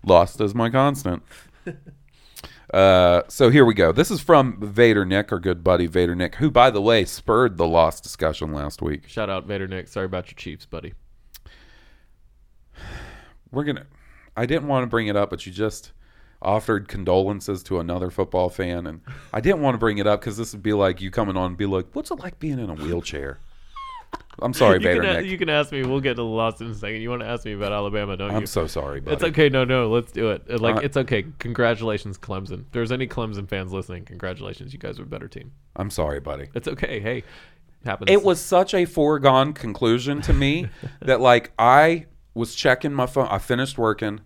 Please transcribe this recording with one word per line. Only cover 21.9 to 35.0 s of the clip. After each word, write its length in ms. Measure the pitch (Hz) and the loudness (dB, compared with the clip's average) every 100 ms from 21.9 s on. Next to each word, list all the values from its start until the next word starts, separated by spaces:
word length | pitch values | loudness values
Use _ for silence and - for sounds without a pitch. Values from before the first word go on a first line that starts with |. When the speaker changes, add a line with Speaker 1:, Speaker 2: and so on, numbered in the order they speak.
Speaker 1:
"What's 160 | 285 320 | -10 -10
it 80 | 349 | -10
like 200 | 180 - | -10 -10
being 200 | 156 131 | -8 -6
in 100 | 104 | -8
a 60 | |
wheelchair?" 640 | 78 76 87 - 73 69 67 - - - 1077 1077 988 - - - - | -8 -6 -6 -6 -10 -10 -12 -18 -20 -20 -16 -16 -18 -16 -18 -18 -6
I'm 120 | 127 | -6
sorry, 220 | 127 113 92 | 4 6 6
Speaker 2:
You 60 | |
Speaker 1:
Vader 160 | 90 90 | 4 2
Speaker 2:
can 80 | 95 | 0
a-, 100 | 85 | -2
Speaker 1:
Nick. 80 | 190 | -4
Speaker 2:
you 60 | 185 | -6
can 120 | 175 | -2
ask 240 | 147 143 | -2 -2
me. 100 | 143 | -6
We'll 160 | 127 135 | -4 -2
get 100 | 135 | -2
to 120 | 120 | -4
the 20 | |
Lost 360 | 117 110 113 110 | -4 -2 -2 -4
in 80 | 117 | -12
a 60 | |
second. 260 | 104 104 110 | -10 -8 -8
You 100 | 117 | -8
wanna 140 | 123 | -8
ask 200 | 110 120 | -6 -8
me 100 | 110 | -8
about 180 | 101 101 | -6 -4
Alabama, 440 | 104 101 104 101 92 | -4 -4 -4 -4 -6
don't 140 | 101 | -4
Speaker 1:
I'm 120 | 104 | -4
Speaker 2:
you? 40 | 98 | -4
Speaker 1:
so 220 | - 80 | -4 -4
sorry, 300 | - 69 71 | -6 -6 -8
Speaker 2:
It's 80 | 71 - | -6 -2
Speaker 1:
buddy. 40 | 165 | -2
Speaker 2:
okay. 160 | 156 147 | 2 4
No, 160 | 131 | 4
no, 260 | 123 131 113 | 2 0 2
let's 220 | 117 117 | 0 -2
do 180 | - 110 | -4 -2
it. 120 | 95 - | -2 -4
Uh, 100 | 117 | -2
like, 180 | 117 110 | 0 0
Speaker 1:
Uh, 40 | |
Speaker 2:
it's 120 | 139 139 | 0 -2
okay. 300 | 131 110 123 - | 0 -2 -4 -10
Congratulations, 800 | 117 120 117 113 113 104 107 95 | -8 0 0 0 -2 -4 -6 -14
Clemson. 420 | - 95 98 90 | -10 -10 -8 -12
If 100 | 135 | -8
there's 220 | 123 113 | -6 -4
any 160 | 127 127 | -4 -4
Clemson 400 | - 113 101 98 | -6 -8 -8 -8
fans 240 | 98 92 | -8 -6
listening, 320 | 95 92 90 | -8 -8 -14
congratulations. 680 | 92 90 92 92 98 95 95 | -14 -12 -10 -10 -12 -14 -16
You 60 | - | -14
guys 220 | 104 - | -12 -12